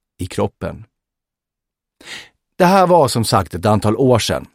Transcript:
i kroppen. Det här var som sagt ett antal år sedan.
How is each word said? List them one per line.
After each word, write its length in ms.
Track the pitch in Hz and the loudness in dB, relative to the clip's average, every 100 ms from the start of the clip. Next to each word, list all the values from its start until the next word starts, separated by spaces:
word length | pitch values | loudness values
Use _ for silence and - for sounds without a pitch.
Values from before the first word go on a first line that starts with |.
| _ - | _ -12
i 80 | 92 | -10
kroppen. 600 | - 101 - 85 78 113 _ _ _ _ _ _ _ _ _ _ _ - - - _ _ - | -6 -6 -6 -14 -14 -20 _ _ _ _ _ _ _ _ _ _ _ -20 -20 -20 _ _ 0
Det 100 | 180 | 2
här 220 | 196 175 | 4 4
var 200 | 175 131 | 4 2
som 160 | 123 | 0
sagt 300 | 107 107 87 | 0 0 -2
ett 120 | 87 107 | -4 0
antal 320 | 107 107 110 | 0 0 0
år 220 | 135 117 | 2 2
sedan. 280 | - 71 - | 0 -6 -8